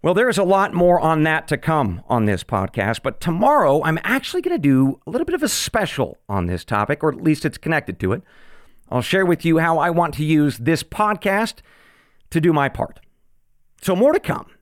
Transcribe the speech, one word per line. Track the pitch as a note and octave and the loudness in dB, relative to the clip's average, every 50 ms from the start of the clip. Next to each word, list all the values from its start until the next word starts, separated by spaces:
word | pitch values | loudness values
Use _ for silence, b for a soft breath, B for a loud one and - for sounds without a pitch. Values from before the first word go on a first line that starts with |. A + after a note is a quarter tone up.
Well, | - D#3+ | 0 0
there | F#3 G3 A#3+ B3+ | 2 2 2 0
is | G#3 | 2
a | F#3+ G3 | 0 2
lot | F3 G3 F#3+ G3 - - | 2 4 2 2 0 0
more | E3+ F3 F3 F3 F3 | 2 4 4 4 4
on | - D#3+ D#3+ D#3 | 2 2 2 2
that | D3+ D#3+ D#3 D#3 - - | 2 2 0 -2 -2 -4
to | D#3 | -6
come | - - - D#3+ D#3 C3+ G2+ F2 F2 - - | -4 0 0 0 2 0 0 -4 -6 -4 -2
on | A#2+ A#2+ A2 | 0 2 2
this | G#2 G2+ F2 - | 2 0 -2 -4
podcast, | - - G2 F#2+ - - - G2 G#2 A2+ - | -4 -2 -2 -2 -2 -2 -2 -2 -2 -2 -2
but | - C3+ - - | -4 -6 -6 -4
tomorrow | - F3 E3 F3 A#3 C4 D4+ C#4+ G3 C#3+ C3+ D#3 - | -4 -4 -2 2 2 4 4 4 4 4 2 2 2
I'm | D#3+ D#3+ D#3+ - | 0 -2 -2 -2
actually | G3 A#3+ C#4 - - - F4+ | -2 -4 -2 -4 -4 -6 -4
gonna | F4 F#4 F4 C4+ | -2 -2 -4 0
do | D3+ C#3+ C3+ C3 C3+ C3+ C#3 - _ | 2 2 4 4 4 2 0 -4 _
a | - | -6
little | F#3 C4 E4+ | -4 -4 -2
bit | - E4 | -2 -2
of | D4+ | -2
a | D4+ A#3 | -2 -2
special | - - - - - A#3 C#4+ - - - B2+ - - _ _ - | -2 -4 -6 -2 -2 -2 -2 -2 -2 -4 -4 -4 -4 _ _ -6
on | G2+ G2 F2 | -4 -4 -2
this | F2 F#2 E2+ | -2 -4 -6
topic, | - - A2+ G#2 G#2 - D3 D3 | -6 -4 -2 -2 0 0 -2 -2
or | - D#3 | -2 -4
at | C#3+ - | -4 0
least | F3 D#3+ D3+ C3+ - | 0 0 0 0 -2
it's | D#3 - | -6 -6
connected | - - - E3 D3+ - - F2+ - | -4 -4 -2 -2 -2 -2 -4 -8 -4
to | - F#2 | -2 -2
it. | G#2+ F3 b b b b b b b b b b b b b b | -2 -4 b b b b b b b b b b b b b b
I'll | - B2 | -4 -4
share | A#2+ - - F#3+ F#3+ | -2 0 0 0 2
with | F3 F3 - - | 2 0 0 2
you | E3+ D#3+ D#3+ | 0 2 2
how | E3 E3+ E3 D#3+ | 2 2 2 2
I | D3 F3 | 0 0
want | E3+ E3 F3 D#3+ C3+ | 0 0 0 -2 -2
to | B2 D3+ | -4 0
use | D3+ D#3+ D3+ D3 D3 B2+ - | 2 2 2 2 2 0 -2
this | A#2 D3+ E3 D3 | -2 -2 -2 -2
podcast | - - - - G#3+ G#3 G#3+ F#3+ - G3+ G3 G3+ A3+ - - - b b b b b b b b b b b b b b | -4 -10 -4 -2 -2 -2 -2 -2 -2 -2 0 0 -2 -4 -6 -12 b b b b b b b b b b b b b b
to | - E3 | -2 2
do | D#3 F3 | 2 4
my | D#3+ D3 C#3 C3+ | 2 2 0 0
part. | - - - - - - - - _ _ _ _ _ _ _ _ _ _ _ _ _ _ | -2 -6 -8 -8 -8 -20 -20 -20 _ _ _ _ _ _ _ _ _ _ _ _ _ _
So | - - F#3 | -2 -2 0
more | F3+ A#3 C#4+ | 4 4 4
to | D#4+ G#4 | 2 2
come | - - - C3 - - - _ | -2 -2 -6 -6 -8 -16 -20 _